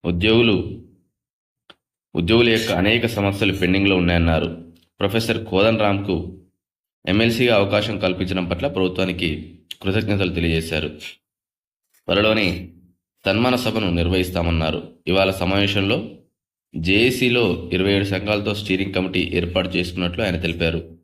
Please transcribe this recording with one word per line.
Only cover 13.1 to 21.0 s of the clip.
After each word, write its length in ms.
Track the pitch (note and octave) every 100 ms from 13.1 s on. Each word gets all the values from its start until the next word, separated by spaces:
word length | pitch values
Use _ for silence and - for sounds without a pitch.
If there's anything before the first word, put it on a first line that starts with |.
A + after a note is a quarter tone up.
| _ G2
సన్మాన 300 | G2+ B2+ B2
సభను 360 | A2+ A2 G2+
నిర్వహిస్తామన్నారు. 1000 | E2+ E2+ F#2 F2+ F2 E2+ E2 D#2+ - - - -
ఇవాళ 240 | F#2+ F#2+
సమావేశంలో 760 | F#2+ F2+ G2 G2+ G2+ G2 C3 A3 - _ _ _ _ _ -
జేఏసీలో 960 | E2 G2+ A#2+ B2 B2+ A#2+ F#2+ E2+ -
ఇరవై 200 | F#2 G2
ఏడు 100 | G2+
సంఘాలతో 500 | G2+ F#2+ G2+ G#2 G#2
స్టీరింగ్ 400 | G#2 G#2 F#2 F#2+
కమిటీ 380 | F#2 F#2 F2+ E2
ఏర్పాటు 360 | F2 F2 F2+ F2+
చేసుకున్నట్లు 540 | F#2+ F2 F2+ F2 F2+
ఆయన 160 | G#2+ F2
తెలిపారు. 580 | E2+ E2 E2 E2 - -